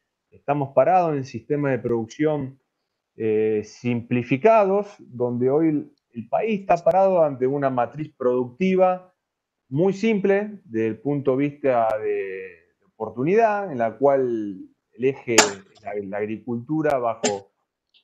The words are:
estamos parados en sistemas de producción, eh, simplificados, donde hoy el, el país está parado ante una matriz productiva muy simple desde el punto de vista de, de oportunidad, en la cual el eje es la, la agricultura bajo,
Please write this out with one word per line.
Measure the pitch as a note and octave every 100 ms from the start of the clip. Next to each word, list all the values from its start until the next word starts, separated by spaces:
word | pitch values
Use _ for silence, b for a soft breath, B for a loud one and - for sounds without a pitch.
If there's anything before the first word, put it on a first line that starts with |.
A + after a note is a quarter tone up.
| _ _ _
estamos | - - C#3+ C3
parados | C3 C#3 F#3 E3+ D3
en |
sistemas | C3+ A2+ - D3 C#3+
de | B2+
producción, | A#2+ A#2 A2+ - D3+ D3+ C3 C3 _ _ _ _ _ -
eh, | A2 G#2+ A2 G#2+
simplificados, | G#2 - A#2+ A#2+ A#2 B2 A#2+ C3+ G#3+ A3+ G3 G3 G3+ -
donde | - B2 B2 A#2+ B2+
hoy | C#3+ D#3+
el, | D3+ - _ _
el | A#2 G#2+
país | D3 A3 G#3+
está | G3 E3+
parado | E3 F3+ G3 F#3
ante | D#3 C3 B2+
una | C#3+ C#3
matriz | B2+ A#2+ D3 D#3
productiva | - B2 B2+ B2 - F#3+ F#3 F#3 F3+ F3+ _ _ _ _ _ -
muy | C3+ F#3+
simple | F#3+ A3+ G#3+ G3 G3 G#3 G3+
desde | - A2 A2
el | A2
punto | C#3 C#3+ C3 C3
de | C#3+
vista | C#3+ C#3 A#2+ A2+ A2
de, | G#2+
de | G2+ G2 F#2+ F#2+ E2+ _ _ _
oportunidad, | - A2 A#2+ C#3+ G#3 A3+ G#3 G3
en | C3
la | A2+ A2+
cual | C#3 C#3 B2+ A#2 G#2 F#2 G2 _ _
el | -
eje | C3 C3 -
es | A2+ G#2 F#2+ F#2+ _
la, | G2+ G#2
la | G2 G#2
agricultura | G#2+ A2 G2 A#2+ B2 D#3 D3+ C#3
bajo, | A#2+ A2+ D3 G2+ - _ _ _ _ _